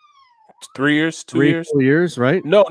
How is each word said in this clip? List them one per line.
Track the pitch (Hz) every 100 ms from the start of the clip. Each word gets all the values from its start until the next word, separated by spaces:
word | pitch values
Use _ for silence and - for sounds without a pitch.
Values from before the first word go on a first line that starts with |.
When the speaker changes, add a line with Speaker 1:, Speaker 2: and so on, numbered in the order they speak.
| 1077 _ _ _ _ - - -
Speaker 1:
Three | 143 147
years, | 160 - -
two | -
Speaker 2:
Three, | 143
Speaker 1:
years? | 165 165
Speaker 2:
four | 143
years, | 131 151 175 127
right? | 123 180 147
Speaker 1:
No, | 202 196